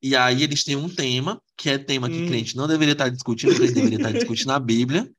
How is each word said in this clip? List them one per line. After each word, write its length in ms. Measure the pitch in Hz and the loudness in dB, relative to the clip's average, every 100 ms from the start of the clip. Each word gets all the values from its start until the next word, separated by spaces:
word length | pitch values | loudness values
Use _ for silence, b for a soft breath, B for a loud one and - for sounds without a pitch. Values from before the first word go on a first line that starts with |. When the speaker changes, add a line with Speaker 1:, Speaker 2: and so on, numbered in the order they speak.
Speaker 1:
e 160 | 135 135 | 2 4
aí 260 | 127 127 | 4 4
eles 220 | 147 143 - | 0 -2 -2
têm 100 | 139 | -2
um 140 | 160 | -4
tema, 520 | 185 135 123 143 226 _ - | -4 -2 -2 -2 -6 _ -8
que 140 | - | -2
é 80 | 139 | -2
tema 320 | 139 135 123 | -2 -2 -2
que 140 | - | -4
Speaker 2:
Hum. 40 | 170 | -4
Speaker 1:
crente 300 | 120 113 123 | -4 -4 -4
não 100 | 147 | -2
deveria 260 | 160 151 147 | 2 2 2
tá 120 | 135 | 0
discutindo, 480 | 127 - 117 - - | -2 -4 0 2 4
crente 180 | 370 | 4
deveria 280 | - 254 110 | 4 2 2
tá 100 | - | 0
Speaker 2:
<laughs> 0 | |
Speaker 1:
discutindo 400 | 110 - - 135 | 0 -2 -4 -2
a 80 | 139 | -2
Bíblia. 500 | 123 113 123 151 262 | 2 0 2 0 -4